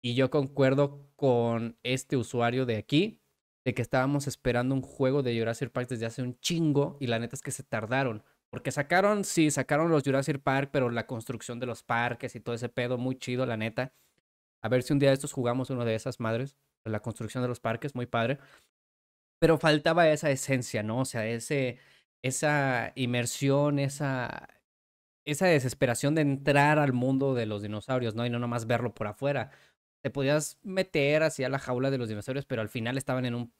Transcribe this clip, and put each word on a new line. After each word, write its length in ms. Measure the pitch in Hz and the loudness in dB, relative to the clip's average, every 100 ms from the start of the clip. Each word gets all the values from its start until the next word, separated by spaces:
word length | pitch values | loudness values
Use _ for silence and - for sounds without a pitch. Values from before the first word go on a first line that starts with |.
Y 120 | 123 120 | -2 0
yo 120 | 131 | 2
concuerdo 800 | 151 135 143 135 135 143 143 - | 2 0 2 4 4 2 -2 -20
con 640 | _ 139 120 117 117 117 - | _ 2 4 2 0 -4 -8
este 320 | 123 127 - 135 | -4 -4 0 -2
usuario 500 | 117 123 117 123 127 | 0 0 0 0 0
de 120 | 107 | -2
aquí, 420 | - 143 208 - _ _ _ _ | 2 2 2 -4 _ _ _ _
de 100 | - | -4
que 80 | 123 | -2
estábamos 440 | 117 131 131 143 139 | 0 2 2 0 -2
esperando 480 | - 131 120 123 | -4 0 0 2
un 80 | 135 | -2
juego 400 | 127 - 135 143 | -4 0 2 2
de 160 | 127 117 | 0 0
Jurassic 320 | 113 117 127 | -2 -2 -6
Park 180 | - 120 | -6 -6
desde 180 | 123 113 | -4 -6
hace 140 | 120 | -6
un 160 | 127 123 | -8 -6
chingo, 560 | - 170 160 143 139 - | -4 2 4 4 0 -4
y 80 | 127 | -2
la 140 | 113 | -2
neta 160 | 117 139 | -4 -8
es 60 | |
que 100 | - | -10
se 100 | - | -10
tardaron. 640 | - 113 107 131 135 107 _ _ _ | -6 -6 -2 0 0 -4 _ _ _
Porque 220 | 117 - | -8 -6
sacaron, 500 | 147 139 175 202 208 | -4 0 2 4 2
sí, 300 | 196 - 156 | 0 2 4
sacaron 400 | 143 127 147 165 | 2 0 2 4
los 100 | 156 | 2
Jurassic 380 | 135 135 139 139 | 2 0 0 -2
Park, 300 | - 135 139 | 0 0 0
pero 180 | 143 123 | 0 0
la 160 | 117 110 | -2 -4
construcción 540 | 120 - 117 - 120 | -8 -8 -10 -8 -8
de 60 | 123 | -6
los 180 | 113 | -8
parques 500 | - 117 120 117 123 | -2 0 0 -4 -8
y 60 | 117 | -10
todo 160 | 120 117 | -8 -6
ese 140 | 120 | -4
pedo, 280 | - 123 123 | -4 -2 -2
muy 200 | 127 131 | -2 -4
chido, 280 | - 123 127 | -4 -2 -2
la 100 | 110 | -2
neta. 380 | 110 113 131 _ _ _ _ _ _ _ | -4 -4 -8 _ _ _ _ _ _ _
A 40 | 110 | 0
ver 140 | 127 | 0
si 100 | 123 | 2
un 60 | 143 | 4
día 120 | 139 | 4
de 40 | |
estos 180 | 135 - | 4 -2
jugamos 380 | - 120 127 127 | -2 -2 0 -2
uno 140 | 131 | -2
de 100 | 117 | -2
esas 240 | 110 - - | -2 -4 -4
madres, 380 | 113 113 135 _ _ _ | -2 -2 -4 _ _ _
de 60 | 110 | -6
la 100 | 107 | -6
construcción 420 | - - 113 131 | -6 -8 -8 -4
de 60 | 127 | -4
los 120 | 120 | -4
parques, 340 | 117 117 - | -4 -4 -6
muy 120 | 123 123 | -6 -2
padre. 340 | 117 117 143 - - _ _ _ _ _ _ _ _ | 0 0 -2 -8 -20 _ _ _ _ _ _ _ _
Pero 160 | 160 156 | 4 4
faltaba 500 | 160 151 165 165 165 | 4 4 4 6 6
esa 220 | 151 156 | 4 2
esencia, 540 | 135 - 131 120 117 | -2 0 -2 0 -4
¿no? 160 | 107 117 | -2 -2
O 40 | |
sea, 220 | 127 120 110 | -2 -4 -4
ese, 540 | 117 - 143 131 127 _ _ _ _ | -6 -2 -2 -2 -4 _ _ _ _
esa 680 | 131 131 151 147 139 123 113 | -4 0 2 2 2 0 -2
inmersión, 840 | - 123 123 120 - 139 139 147 143 | -4 -2 0 -2 0 2 4 4 2
esa, 680 | 139 139 143 131 120 - - _ _ _ _ _ _ _ - | -2 -2 -4 -2 -6 -8 -14 _ _ _ _ _ _ _ -8
esa 200 | 147 185 | 0 4
desesperación 680 | 156 123 - 131 117 143 | 4 2 0 0 2 0
de 60 | 160 | 2
entrar 580 | 147 139 143 143 143 151 | 2 0 2 4 6 4
al 140 | 143 | 4
mundo 420 | 123 127 135 139 | 2 2 2 2
de 120 | 127 107 | 0 -2
los 140 | 104 | -4
dinosaurios, 540 | 101 107 - 127 120 | -6 -8 -2 0 0
¿no? 100 | 107 | -2
Y 60 | 120 | -2
no 80 | 120 | -2
nomás 300 | 120 120 113 | -2 -4 0
verlo 260 | 120 120 | 0 0
por 140 | - 104 | -4 -8
afuera. 420 | 104 139 139 110 - _ _ _ _ | -4 -2 -2 -6 -12 _ _ _ _
Te 80 | 135 | -6
podías 480 | - 135 151 147 - | -2 0 0 -2 -10
meter 600 | 202 190 185 156 139 156 | -6 -4 -2 2 4 4
hacia 240 | 156 - 127 | 2 0 -2
la 100 | 135 | -2
jaula 320 | 131 123 135 | -2 -2 0
de 80 | 135 | 0
los 100 | 117 | -4
dinosaurios, 380 | 104 104 135 - | -6 -6 -8 -4
pero 160 | 120 | -6
al 60 | 107 | -4
final 280 | 120 113 135 | -4 -4 -4
estaban 300 | 131 131 127 | -2 -2 -2
en 80 | |
un 180 | 120 117 _ | -4 -8 _